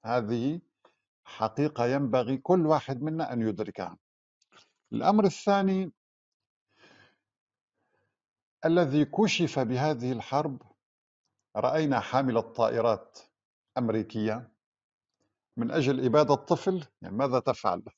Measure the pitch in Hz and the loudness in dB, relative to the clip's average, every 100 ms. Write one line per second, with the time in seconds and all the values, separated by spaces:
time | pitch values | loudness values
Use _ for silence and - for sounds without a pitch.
0 | 107 123 107 117 127 165 _ _ _ _ | 0 -2 0 -2 -2 -4 _ _ _ _
1 | _ _ - - 110 - 151 147 120 135 | _ _ -20 -6 -4 0 -2 0 0 0
2 | 139 127 117 131 - 185 156 156 - 131 | 0 0 0 -4 2 2 4 2 0 -6
3 | 151 160 160 123 110 95 104 - 90 - | -6 -4 -4 -2 -2 -2 -6 -6 -10 -12
4 | _ _ _ _ _ - _ _ _ 113 | _ _ _ _ _ -20 _ _ _ -2
5 | 117 208 196 - - 196 196 190 190 _ | 2 4 4 2 0 2 2 0 -4 _
6 | _ _ _ _ _ _ _ _ - - | _ _ _ _ _ _ _ _ -20 -20
7 | _ _ _ _ _ _ _ _ _ _ | _ _ _ _ _ _ _ _ _ _
8 | _ _ _ _ _ _ 165 170 160 147 | _ _ _ _ _ _ 0 2 4 2
9 | 143 - 208 - 170 - 117 131 151 139 | 2 2 0 2 -2 0 -2 0 0 -2
10 | 123 123 - 135 151 131 - _ _ _ | -4 -6 -2 -2 -2 -8 -16 _ _ _
11 | _ _ _ _ _ 104 123 151 151 127 | _ _ _ _ _ -2 0 0 0 0
12 | - 131 135 113 113 - 113 117 117 104 | 0 0 2 0 -2 0 0 2 0 0
13 | - - - _ _ _ _ - 120 110 | -4 -20 -20 _ _ _ _ -4 -2 -2
14 | 104 113 107 110 117 _ _ _ _ _ | -2 -4 -2 -4 -10 _ _ _ _ _
15 | _ _ _ _ _ - 117 160 131 131 | _ _ _ _ _ -6 -2 0 0 0
16 | 131 151 151 143 - 170 - 185 147 _ | 2 4 4 2 2 0 0 -4 -6 _
17 | 87 101 135 123 123 120 107 90 - | -10 -2 0 0 0 -2 -2 -4 -6